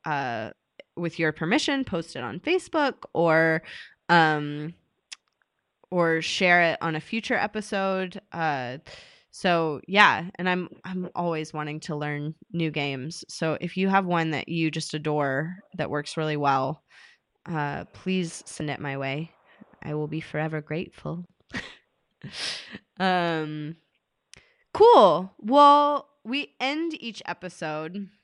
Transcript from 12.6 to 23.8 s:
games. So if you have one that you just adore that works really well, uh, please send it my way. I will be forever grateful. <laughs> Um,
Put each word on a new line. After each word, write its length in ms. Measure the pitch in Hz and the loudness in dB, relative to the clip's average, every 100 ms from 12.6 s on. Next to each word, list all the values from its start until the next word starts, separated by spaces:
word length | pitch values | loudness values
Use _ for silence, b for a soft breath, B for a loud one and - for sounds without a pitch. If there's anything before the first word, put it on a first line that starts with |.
| 160 | -2
games. 540 | 151 143 135 147 - - | -2 -4 -4 -8 -10 -12
So 300 | - 160 151 | -6 -4 -2
if 160 | 175 190 | -4 -2
you 120 | 190 | 2
have 160 | 196 185 | 2 2
one 240 | 175 160 | 0 0
that 180 | 147 - | -2 -4
you 200 | 165 160 | -2 0
just 240 | 160 - | -2 -6
adore 640 | 156 151 151 139 135 156 180 - 170 | -4 -2 0 0 -2 -4 -8 -12 -8
that 120 | 139 | -4
works 260 | 147 143 - | -4 -6 -4
really 220 | 156 147 | -4 0
well, 460 | 139 135 131 156 _ b b b _ _ - | 0 2 0 -6 _ b b b _ _ -8
uh, 380 | 160 143 143 - | -6 -4 -6 -12
please 580 | - 185 185 165 - - | -10 -4 -2 -2 -8 -14
send 240 | - 151 | -8 -6
it 100 | 135 | -6
my 180 | 143 139 | -6 -6
way. 340 | 135 139 165 _ _ B B - | -6 -6 -8 _ _ B B -14
I 100 | - | -8
will 140 | 151 151 | -6 -6
be 140 | 156 | -8
forever 380 | - 151 156 156 | -6 -4 -4 -6
grateful. 640 | 147 156 - - 151 170 175 _ _ | -6 -8 -8 -10 -10 -10 -12 _ _
<laughs> 80 | - B B B _ _ _ - B B B B B _ - | -12 B B B _ _ _ -16 B B B B B _ -4
Um, 760 | 185 180 170 160 151 151 151 165 | 0 2 0 -2 -4 -6 -8 -12